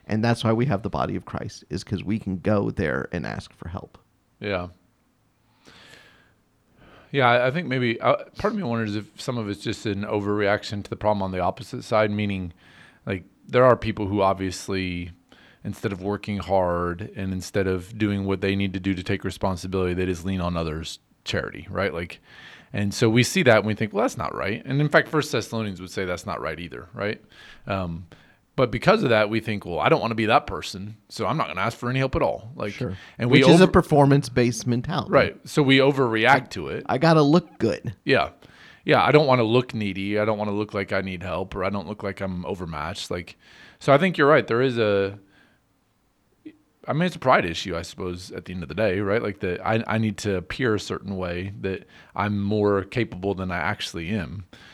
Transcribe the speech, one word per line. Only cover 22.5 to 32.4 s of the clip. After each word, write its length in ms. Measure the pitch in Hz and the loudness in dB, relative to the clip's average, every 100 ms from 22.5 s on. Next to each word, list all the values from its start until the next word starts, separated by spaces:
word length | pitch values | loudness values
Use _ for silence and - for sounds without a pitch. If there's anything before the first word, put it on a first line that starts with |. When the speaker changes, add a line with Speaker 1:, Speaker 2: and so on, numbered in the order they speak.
| - - | -20 -10
Speaker 2:
and 220 | 104 101 | -4 -2
so 160 | - 117 | 2 4
we 140 | 117 | 4
see 200 | 117 190 | 4 4
that 140 | 127 110 | 6 6
and 80 | |
we 100 | 107 | 4
think, 160 | 104 107 | -2 -4
"Well, 140 | 202 | -2
that's 100 | 254 - | -4 -4
not 160 | - | -6
right." 280 | - 98 113 | -4 -6 -6
And 140 | - 139 | -4 -2
in 80 | 151 | 2
fact, 220 | 160 - | 2 2
First 200 | 156 - | -2 0
Thessalonians 480 | 123 - 113 104 87 | -2 -2 -4 -6 -8
would 100 | 92 | -10
say 140 | 107 | -6
that's 200 | 92 87 | -4 -4
not 140 | 98 65 | -6 -6
right 180 | 71 78 | -4 -6
either, 300 | 85 62 - | -10 -12 -12
right? 280 | - 104 - - - - - - | -6 -6 -6 -12 -20 -20 -12 -4
Um, 380 | 95 87 85 90 - _ _ _ | -4 -4 -6 -12 -20 _ _ _
but 160 | - 123 | -2 0
because 320 | 110 170 226 | 2 2 4
of 60 | 127 | 4
that, 200 | 110 104 | 2 2
we 120 | 110 | 0
think, 240 | 107 101 | -2 -6
"Well, 140 | - 80 | -4 0
I 80 | 110 | 2
don't 100 | 151 | 2
wanna 160 | 110 | 0
be 120 | 113 110 | -2 2
that 200 | 139 - | 2 0
person, 480 | 87 - 92 104 113 _ | -10 -10 -10 -12 -16 _
so 160 | - 98 | -4 -2
I'm 80 | |
not 120 | 151 78 | -2 -4
gonna 120 | 85 | -2
ask 180 | 107 - | -4 -4
for 120 | 120 | -4
any 100 | 131 | -2
help 160 | 131 | 0
at 60 | 170 | 0
all." 280 | 110 - | 0 -2